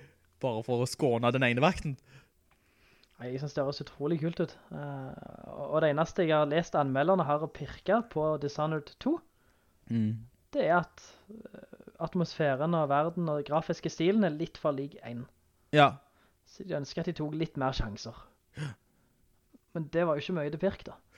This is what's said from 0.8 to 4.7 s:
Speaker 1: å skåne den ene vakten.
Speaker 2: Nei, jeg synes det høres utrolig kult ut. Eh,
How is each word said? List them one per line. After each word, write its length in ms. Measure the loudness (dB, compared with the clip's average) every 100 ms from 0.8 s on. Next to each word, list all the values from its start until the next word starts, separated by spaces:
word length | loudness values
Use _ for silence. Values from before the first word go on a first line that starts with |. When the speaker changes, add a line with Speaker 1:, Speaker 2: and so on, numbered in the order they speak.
Speaker 1:
å 60 | 0
skåne 420 | 2 2 4 4
den 140 | 4 2
ene 160 | 4
vakten. 320 | 4 2 -6 -8 _ -20 _ _ _ _ _ _ _ _ _ -14
Speaker 2:
Nei, 160 | -8
jeg 80 | -6
synes 160 | -4 -2
det 80 |
høres 160 | -2 -4
utrolig 360 | -10 -4 -2 0
kult 220 | 0 -2
ut. 80 | -4 -4
Eh, 460 | -16